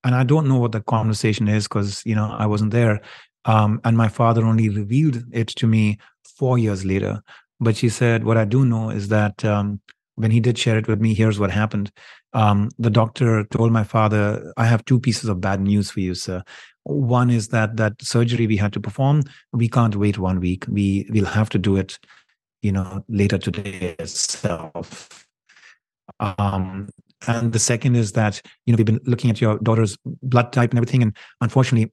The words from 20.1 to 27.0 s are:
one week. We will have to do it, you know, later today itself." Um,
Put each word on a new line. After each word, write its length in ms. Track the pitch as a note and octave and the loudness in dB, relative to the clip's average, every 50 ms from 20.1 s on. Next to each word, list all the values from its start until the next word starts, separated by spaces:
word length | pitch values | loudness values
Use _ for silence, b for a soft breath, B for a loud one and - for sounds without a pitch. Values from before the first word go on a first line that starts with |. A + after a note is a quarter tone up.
| G2 | 0
one 220 | G#2 F#2 F#2 F#2 F2+ | 0 -2 -2 -2 0
week. 260 | F2+ F2+ F2+ F#2 - | 0 -2 -4 -4 -6
We 380 | - F#2+ G2+ G2+ G2 G2 G2 - - | -6 -2 -2 0 0 0 -2 -4 -2
will 140 | A2 G#2+ G2 | -2 -2 -2
have 240 | - - G#2+ G#2 - | 0 0 0 -2 0
to 100 | - G#2 | -2 -2
do 160 | F2+ G2+ G2 | 0 2 0
it, 240 | G2 F#2 - - - b b b b b b b b _ _ _ _ - | 0 -2 -4 -8 -20 b b b b b b b b _ _ _ _ -4
you 80 | G#2 | -2
know, 340 | F#2+ G2 F#2 F#2 G2 G2 - | -2 -2 -4 -4 -8 -12 -10
later 300 | - A2+ G2+ G2+ G2 G2+ | -6 -2 0 2 2 0
today 580 | F#2+ - G2+ E2+ - G2+ G2+ F#2+ F#2 F#2 F2+ E2 - | -2 -2 -4 -6 -6 -10 -12 -10 -8 -8 -10 -8 -10
itself." 1300 | - - - - - - - - - G#2+ F2 D#2+ E2 D#2+ _ E2+ - - - - - _ - - _ _ _ _ _ B B B B B B B B _ _ _ _ - - _ | -14 -10 -6 -6 -6 -6 -6 -6 -6 -6 -6 -6 -8 -12 _ -14 -14 -14 -16 -20 -20 _ -20 -20 _ _ _ _ _ B B B B B B B B _ _ _ _ -20 -10 _
Um, 680 | G#2+ G2+ F#2+ - G2+ G2 G2 G2 F#2 F#2 F#2+ G2 G2+ G2+ - _ | -6 -6 -2 -2 -2 -2 -2 -2 -6 -6 -8 -12 -12 -14 -16 _